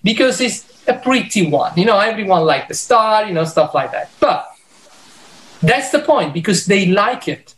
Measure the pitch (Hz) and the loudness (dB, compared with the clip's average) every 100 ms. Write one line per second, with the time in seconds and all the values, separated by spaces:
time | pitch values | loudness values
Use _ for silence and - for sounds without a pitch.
0 | 196 226 262 - 247 - - _ - 240 | -2 2 0 2 -4 -4 -16 _ -4 -2
1 | 254 254 180 208 160 143 117 170 220 202 | 0 0 0 -2 0 0 0 0 2 2
2 | 220 214 196 180 156 113 - - - 240 | 0 -2 0 2 2 0 -4 -12 0 2
3 | 220 214 208 170 160 - 143 143 165 - | 4 0 0 -4 -2 0 0 0 -4 -8
4 | - _ 294 - - - _ - - - | -10 _ 0 0 -6 -20 _ -20 -20 -20
5 | - - - - - - 165 262 277 294 | -20 -20 -20 -20 -20 -2 0 0 0 -2
6 | 294 285 151 156 160 180 - 196 180 196 | 2 0 0 -4 -2 -2 2 2 2 2
7 | 214 254 - - - | 0 -2 -8 -10 -14